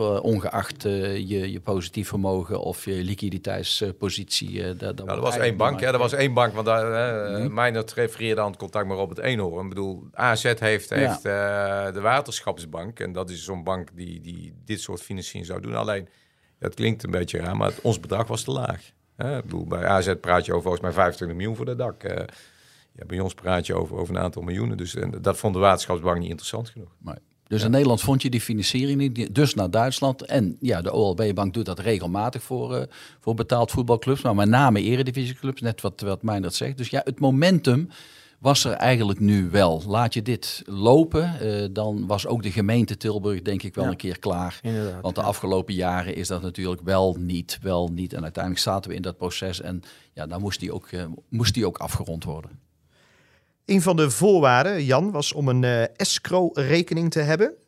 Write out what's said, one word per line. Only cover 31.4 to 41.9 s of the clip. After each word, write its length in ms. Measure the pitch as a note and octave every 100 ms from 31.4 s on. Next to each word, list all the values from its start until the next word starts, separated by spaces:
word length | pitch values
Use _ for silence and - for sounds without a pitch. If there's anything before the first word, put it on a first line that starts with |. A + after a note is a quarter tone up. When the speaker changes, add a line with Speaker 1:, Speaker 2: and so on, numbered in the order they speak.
| G2
Speaker 1:
doet 120 | A2 F#2+
dat 140 | F2
regelmatig 640 | G2+ G2+ F2 F#2+ A#2 B2
voor, 320 | - B2+ B2 B2+
eh, 80 | C3 - - -
voor 140 | -
betaald 380 | A2+ A#2 A#2+ A#2
voetbalclubs, 500 | - A#2+ A2+ C3 C#3
maar 140 | B2 G#2
met 140 | G#2
name 320 | B2 C#3 G#2
eredivisieclubs, 800 | G2 B2+ B2+ B2+ B2 B2+ C#3 B2+
net 200 | A#2 A2
wat, 200 | G2+ -
wat 220 | G2+ F#2+
Meindert 300 | A2+ G2+ F2
zegt. 240 | - - C3
Dus 120 | A#2
ja, 120 | C3+
het 160 | - B2+
momentum 680 | C#3 C3+ F3 F3+ C3+ B2+ F3 - - - - _
was 240 | C3+ C#3+ B2+
er 60 |
eigenlijk 480 | - B2+ B2 G#2 F#2+
nu 300 | G#2 G#2 F2+
wel. 340 | G2 F2+ D#2+ G2
Laat 260 | G#2+ A#2
je 80 | A#2
dit 400 | G#2+ A2+ - - -
lopen, 720 | G2 A2 C#3+ D#3+ D#3 F3 D#3+
eh, 280 | A2 G#2 G2+
dan 360 | G2+ G#2+